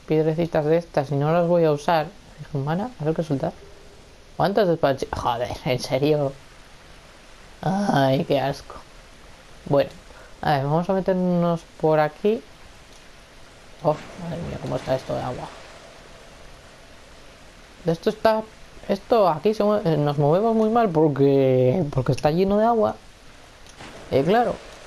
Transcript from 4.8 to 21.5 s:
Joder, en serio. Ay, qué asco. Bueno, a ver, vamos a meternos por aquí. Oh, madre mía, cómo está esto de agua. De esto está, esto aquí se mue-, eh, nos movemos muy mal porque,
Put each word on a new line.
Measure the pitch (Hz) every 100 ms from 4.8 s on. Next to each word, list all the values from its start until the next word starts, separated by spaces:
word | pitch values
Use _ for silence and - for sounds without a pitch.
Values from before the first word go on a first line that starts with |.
| 143 135 -
Joder, | - 131 120 120 - -
en | 127
serio. | - 139 143 151 139 135 - - - - - - - - - - - -
Ay, | - 190 202 143 262 135
qué | - 143
asco. | 131 139 - - - - - - - - - - -
Bueno, | 139 139 - - - - -
a | 151 143
ver, |
vamos | 139 160 175
a |
meternos | 190 185 185 180 175 170 165 - -
por | 156 156
aquí. | 151 - 208 233 - - - - - - - - - - - - - -
Oh, | - 151 - -
madre | 170 160 147
mía, | 135
cómo | 131 135
está | - 131
esto | -
de | 135
agua. | 131 123 156 - - - - - - - - - - - - - - - - - - - - - - -
De | 165
esto | 165 -
está, | 214 220 220 220 - - - -
esto | 202 - 240 185
aquí | 151 208
se | 214
mue-, | 208 208
eh, | 208 151
nos | 147 143
movemos | 143 170 226 220
muy | 220
mal | 233 226
porque, | 156 156 135 139 139 135